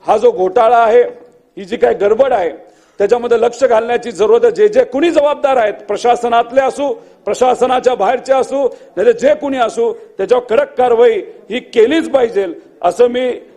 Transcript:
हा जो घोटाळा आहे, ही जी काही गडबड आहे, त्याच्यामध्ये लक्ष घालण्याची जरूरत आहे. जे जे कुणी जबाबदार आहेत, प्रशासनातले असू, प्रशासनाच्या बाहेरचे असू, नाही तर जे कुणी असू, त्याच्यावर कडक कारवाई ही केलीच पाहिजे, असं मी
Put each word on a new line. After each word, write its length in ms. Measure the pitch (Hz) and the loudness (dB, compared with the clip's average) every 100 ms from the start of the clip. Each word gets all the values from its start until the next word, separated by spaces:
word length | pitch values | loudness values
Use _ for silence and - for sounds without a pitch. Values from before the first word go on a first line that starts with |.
| - | 0
हा 100 | 208 | 2
जो 160 | 240 | 2
घोटाळा 460 | 196 185 185 226 240 | 2 0 2 4 4
आहे, 240 | 233 240 240 - - _ _ - | 4 4 2 -4 -20 _ _ -18
ही 80 | |
जी 120 | 190 226 | -10 -2
काही 180 | 240 | -2
गडबड 380 | 220 202 220 269 | 0 0 2 0
आहे, 180 | 233 170 - - _ _ _ | 0 -4 -8 -20 _ _ _
त्याच्यामध्ये 400 | 202 240 240 233 | -2 0 0 0
लक्ष 260 | 233 233 | 0 0
घालण्याची 480 | 262 220 233 240 240 | 0 0 0 -6 -6
जरूरत 280 | 180 208 233 | -4 0 2
आहे. 100 | 233 | 2
जे 160 | 190 208 | 2 0
जे 160 | 220 | 2
कुणी 260 | 247 262 339 | 0 0 0
जबाबदार 460 | 311 285 285 277 262 | 2 0 0 0 0
आहेत, 180 | 214 | 0
प्रशासनातले 840 | 190 - 208 240 240 233 233 233 254 | -4 -8 -4 0 0 0 -2 0 0
असू, 320 | 262 214 285 226 - _ | -2 -2 -6 -6 -12 _
प्रशासनाच्या 720 | - 202 254 240 254 254 247 | -8 -2 0 0 0 0 0
बाहेरचे 380 | 254 196 254 254 | 0 -2 -2 0
असू, 360 | 262 247 277 269 - - - | -2 0 -2 -4 -6 -16 -2
नाही 100 | 214 | 0
तर 40 | |
जे 240 | 233 262 | 2 0
कुणी 220 | 294 285 269 | 0 -2 -2
असू, 360 | 226 - 233 | -4 -2 -4
त्याच्यावर 520 | - - - 190 247 | -4 -14 -8 0 0
कडक 340 | 240 226 277 - | 2 -2 -2 0
कारवाई 440 | 247 233 240 220 165 - - | 0 4 4 2 -6 -16 -10
ही 100 | 226 | -10
केलीच 500 | - 247 220 320 - | -4 0 2 2 0
पाहिजे, 360 | 262 233 196 190 156 - _ | 0 0 -2 -4 -8 -18 _
असं 260 | 175 170 247 | -4 2 2
मी 320 | 247 254 240 - | 2 -4 -6 -12